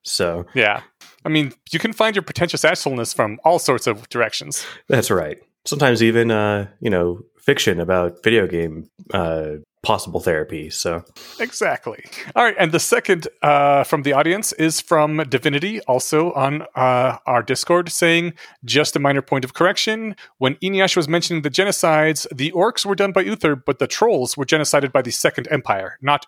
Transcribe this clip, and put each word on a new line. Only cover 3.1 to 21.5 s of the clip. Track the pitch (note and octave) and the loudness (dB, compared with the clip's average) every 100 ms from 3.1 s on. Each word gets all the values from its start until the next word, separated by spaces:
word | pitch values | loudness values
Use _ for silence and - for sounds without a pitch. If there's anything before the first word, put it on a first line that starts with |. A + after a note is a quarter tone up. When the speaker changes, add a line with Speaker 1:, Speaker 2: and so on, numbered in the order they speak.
| - | -2
Speaker 2:
from | G#2+ A2+ | -4 0
all | D#3+ E3+ | 2 2
sorts | - B2 - | 2 0 0
of | G#2+ A2+ | -4 -6
directions. | B2 A2 - D3 - - - - | -4 -4 -4 -8 -10 -10 -14 -2
Speaker 1:
That's | C3 - | 0 2
right. | F#2 D2+ - _ _ - | 0 -2 -8 _ _ -8
Sometimes | C#3+ C#3 A2+ | 2 4 4
even, | A2+ A#2 A2+ | 4 4 2
uh, | G#2+ G#2+ G#2 G2 - | 2 0 -2 -4 -6
you | A#2 | -2
know, | F2+ F2 F2 - _ | 0 0 -4 -12 _
fiction | - C#3 - F2 | 0 2 2 0
about | E2+ F#2 F2 - | 0 0 0 -2
video | A2 A2+ F2+ | 2 2 2
game, | E2+ E2 D#2+ - _ - | -2 -4 -6 -14 _ -6
uh, | G2 E2+ D#2+ D#2 D2+ - _ | -4 -2 -2 -6 -10 -16 _
possible | - G#2 - E2 | -2 -2 -2 -4
therapy, | F2+ D#2 D2+ D#2+ D2+ | -2 -2 -2 -8 -10
so. | - F2 E2+ - - - - | -8 -6 -6 -10 -20 -20 -10
Speaker 2:
Exactly. | B3 - F#3 B2+ B2 G2+ - - - A3+ | -10 -4 -4 -4 -8 -14 -16 -16 -4 0
All | |
right, | A#3 F#3+ | 2 2
and | E3+ | 0
the | D#3+ | 0
second, | - A#3+ - F3+ - - | 2 0 2 -2 -2 -2
uh, | D3 C#3+ C#3+ C#3+ - | 2 4 6 4 2
from | D#3 | 0
the | C#3 | 2
audience | C#3 D#3+ G3 G#3 | 2 2 0 -4
is | - D#3+ D#3 | -2 -2 -2
from | - D#3+ D3+ D3+ C#3 | 0 2 2 0 -2
Divinity, | B2+ D3+ C#3+ F#3+ A3 | 0 0 0 -2 -6
also | - B2+ - D#3 E3+ | -2 -2 0 0 0
on, | C#3+ C3+ D3+ - - | 0 -2 -2 -6 0
uh, | B2+ B2 B2+ A#2 - | 2 2 0 -2 0
our | B2 | 0
Discord, | A2+ B2+ - F3 E3+ | 0 -4 2 0 0
saying, | - E3+ E3+ E3+ - - _ A#2 | 0 2 2 0 -8 -18 _ -2
"Just | C3 D3+ D#3 | 0 2 2
a | |
minor | C#3 C#3 | 2 0
point | - C#3 B2 | 0 -4 -4
of | |
correction. | - F3 G3 - A3 A3 G3 - _ | 0 2 2 -2 -4 -6 -12 -18 _
When | C3 E3+ | -2 -2
Eneasz | F#3 G3 F#3+ F3+ | -2 2 2 2
was | D3 | 0
mentioning | E3+ - E3 | 0 0 -4
the | |
genocides, | C#3+ | -2